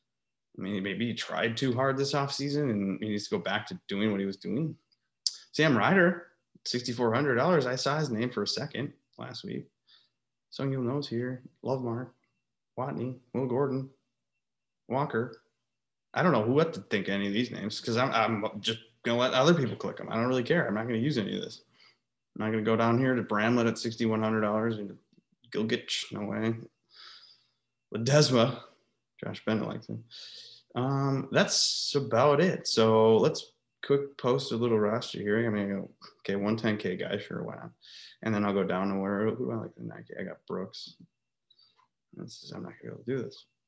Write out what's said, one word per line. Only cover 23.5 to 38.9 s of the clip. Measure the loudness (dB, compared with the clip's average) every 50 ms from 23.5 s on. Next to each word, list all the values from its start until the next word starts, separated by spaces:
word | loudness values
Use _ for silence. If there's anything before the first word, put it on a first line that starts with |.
| 4 4 4 2
at | 0 0
sixty-one | -4 -6 -4 0 0 0 2 2 2
hundred | 2 2 2
dollars | 2 2 2 2 0 0 -2 -2
and | -6 -10 -12 -16 _ _ _ _ _ _ _ _ _ -8
Gilgich. | -4 -2 0 0 0 -2 -2 -4 -6 -6 -6 -8
No | -8 -8
way. | -6 -4 -4 -2 -2 -2 -2 -4 -8 -16 _ _ _ _ _ -20 -20 -20 -20 -20 -20 _ _ _ _ _ _ _ _ _ _ _ _ -8 -6
Ledesma. | -2 2 4 6 6 6 6 6 4 4 4 2 -6 -12 -18 _ _ _ _ _ _ _ _ _ -10
Josh | -10 -8 -8 -6 -2
Bennett | -2 -2 0 -2
likes | -4 -6 -8 -10 -10
him. | -12 -12 -12 -16 -18 -18 -18 -18 -18 -20 -20 -20 -20 -20 _ _ -6
Um, | -4 -2 0 0 0 0 0 0 -2 -2 2
that's | 4 4 4 4 2 0 0 0 -2 -2 -4 0 0
about | -2 0 2 2 4 6 6 6 6
it. | 4 4 2 0 -4 -2
So | 2 4 6 6 8 8 8 8 8
let's | 8 6 4 2 0 -10 -12 _ _ _ _ _ -14 0
quick | 0 2 2 2 -4 -8
post | -2 0 2 2 2 0 -2
a | -2
little | 0 2 2 4 4
roster | 4 2 0 0 -4 -6 -8 -6
here. | -2 0 2 2 2
I'm | 0
gonna | 0 0 -2 -2 -2 -4
go, | -6 -8 -14 _ -20 -20 _ _
okay, | -6 -4 -2
one | 0 0 0 0
ten | 0 0 0 -2
K | 0 -2 -4 -4
guy, | -4 -4 -4 -4 -6
sure, | -6 -6 -8 -8
why | -6 -8 -10
not? | -10 -12 -14 -16 _ _ -20 -20 -20 -20 -20 -18 -8
And | -4 -2
then | 0 0 0
I'll | 2
go | 2 2
down | 0 0 0 0 0 0